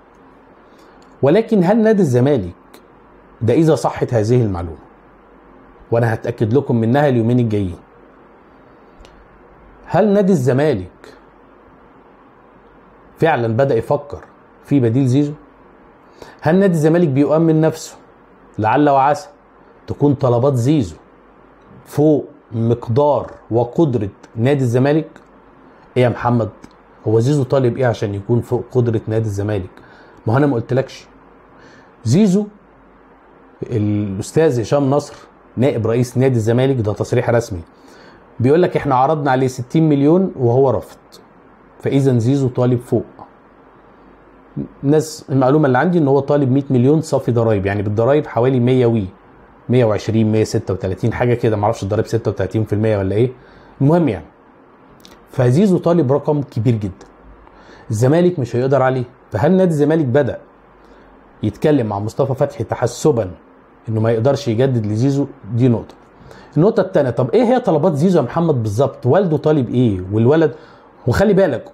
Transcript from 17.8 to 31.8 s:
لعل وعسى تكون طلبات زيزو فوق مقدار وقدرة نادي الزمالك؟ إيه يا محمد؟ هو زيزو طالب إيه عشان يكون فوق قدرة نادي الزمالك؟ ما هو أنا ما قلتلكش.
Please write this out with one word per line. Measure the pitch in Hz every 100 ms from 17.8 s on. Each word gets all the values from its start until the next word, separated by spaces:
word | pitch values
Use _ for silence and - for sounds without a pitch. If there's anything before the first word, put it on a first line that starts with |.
| - - - _ - - - -
لعل | 107 135 147
وعسى | 139 139 147 - - _ _ - - -
تكون | - 147
طلبات | 135 127 120 139 127
زيزو | 120 156 92 78 - - - - - - - - -
فوق | - 151 143 - - _
مقدار | 113 113 117 - 117 147 127 95 - -
وقدرة | 113 120 - 160 117 101 - - 110
نادي | 120 143
الزمالك؟ | 127 123 139 156 151 - - - - - - - - 127
إيه |
يا | 123
محمد؟ | - 120 120 104 - - - _ _ -
هو | 110
زيزو | 120 147
طالب | 127 139 123 110
إيه | 127
عشان | 104 110 101
يكون | 98 117
فوق | 117 120 -
قدرة | 127 120 113 -
نادي | 110 110
الزمالك؟ | 98 101 104 92 - - - - - -
ما |
هو | 127
أنا | 147
ما | 120
قلتلكش. | - 127 135 - - - - - - - - -